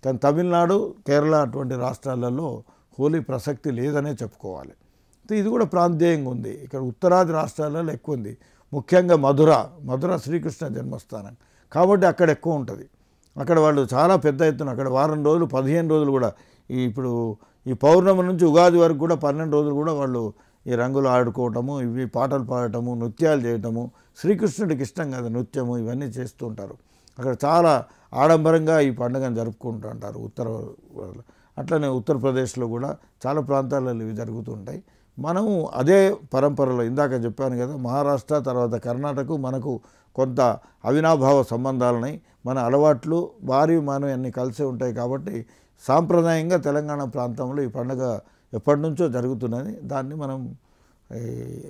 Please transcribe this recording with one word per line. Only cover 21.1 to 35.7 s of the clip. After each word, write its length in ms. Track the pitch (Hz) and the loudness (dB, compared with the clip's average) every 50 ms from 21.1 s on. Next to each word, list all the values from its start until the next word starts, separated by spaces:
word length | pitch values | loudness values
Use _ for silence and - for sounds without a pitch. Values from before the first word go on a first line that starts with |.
| 123 123 123 120 107 - 123 120 107 117 120 135 143 139 | 4 4 2 2 0 -2 -4 -2 -2 -4 -4 -4 -6 -4
ఇవి 260 | 127 120 113 127 131 | -6 -4 -4 -4 -6
పాటలు 380 | 113 - 120 127 135 139 139 123 | -4 -2 -2 -2 0 -2 -4 -4
పాడటము, 500 | 110 131 123 120 117 101 117 120 120 123 | -4 -4 -4 -2 -2 -4 -4 -6 -6 -6
నృత్యాలు 460 | 117 117 117 107 - 165 156 151 143 | -6 -6 -8 -4 0 2 2 2 2
చేయటము, 500 | 120 117 117 113 101 117 113 117 120 120 _ _ _ _ _ - | 0 -2 -2 -4 -4 -6 -6 -6 -6 -8 _ _ _ _ _ -6
శ్రీకృష్ణుడికి 640 | - 160 208 180 214 190 131 - 214 175 160 123 | 0 0 0 2 0 -2 -2 -2 -2 -2 -2 -2
ఇష్టం 280 | 135 - _ 185 165 143 | -4 -8 _ -8 -8 -6
కదా 180 | 131 127 120 117 | -6 -6 -6 -4
నృత్యము, 500 | 113 120 127 - - 139 127 120 123 120 | -4 -6 -6 -6 -6 -6 -4 -4 -4 -4
ఇవన్నీ 280 | 113 113 120 131 143 | -4 -6 -6 -6 -8
చేస్తూ 400 | 127 110 127 127 110 _ _ - | -8 -8 -10 -10 -10 _ _ -12
ఉంటారు. 300 | 117 110 107 98 - - - _ _ _ _ _ _ _ - | -12 -10 -10 -12 -14 -16 -20 _ _ _ _ _ _ _ -8
అక్కడ 180 | 123 131 123 - - | -4 -4 -4 -2 0
చాలా 400 | 143 156 170 170 165 147 123 113 - _ _ _ _ - | 2 4 4 6 4 4 2 0 -6 _ _ _ _ -2
ఆడంబరంగా 680 | 127 139 156 165 160 151 160 160 165 156 156 160 156 | 2 4 6 6 6 6 4 4 4 4 4 4 4
ఈ 100 | 147 135 | 4 2
పండుగను 440 | 123 117 123 120 123 135 131 127 117 | 0 -2 -4 -4 -2 -2 -4 -2 -2
జరుపుకుంటూ 540 | 113 117 117 110 _ - 117 113 107 104 110 | -4 -4 -6 -8 _ -10 -10 -10 -8 -10 -12
ఉంటారు 300 | 117 113 107 104 110 117 | -12 -12 -12 -12 -12 -12
ఉత్తర 300 | 113 110 - - 123 113 113 110 - - - - _ _ - | -12 -12 -8 -8 -8 -6 -6 -8 -10 -12 -16 -20 _ _ -16
వాళ్ళు. 280 | - 95 92 - - 120 _ _ _ _ _ _ - | -16 -14 -14 -16 -18 -20 _ _ _ _ _ _ -12
అట్లనే 300 | 135 - 160 156 147 139 | -6 -2 -2 0 0 0
ఉత్తరప్రదేశ్లో 800 | 131 127 113 - 151 131 113 135 127 131 131 123 - 127 123 | -2 -2 0 -2 -2 0 0 0 0 0 -2 -2 -4 -6 -6
కూడా 300 | 117 113 117 131 143 151 - _ _ _ _ - | -4 -4 -6 -6 -8 -8 -12 _ _ _ _ -6
చాలా 140 | 127 143 156 | -4 -4 -4
ప్రాంతాలలో 600 | 139 123 139 139 135 123 143 139 127 127 120 113 110 | -2 0 -2 -2 0 0 -2 -2 -2 -2 -4 -6 -6
ఇవి 80 | 110 | -8
జరుగుతూ 400 | 110 107 117 110 113 113 113 120 | -8 -10 -10 -10 -10 -10 -10 -12
ఉంటాయి. 300 | 113 107 95 117 147 - - _ _ _ _ _ _ - | -12 -14 -14 -14 -14 -16 -16 _ _ _ _ _ _ -10
మనము 520 | 131 156 170 185 214 220 208 175 156 - | -6 -4 -2 -2 0 0 0 0 -2 -4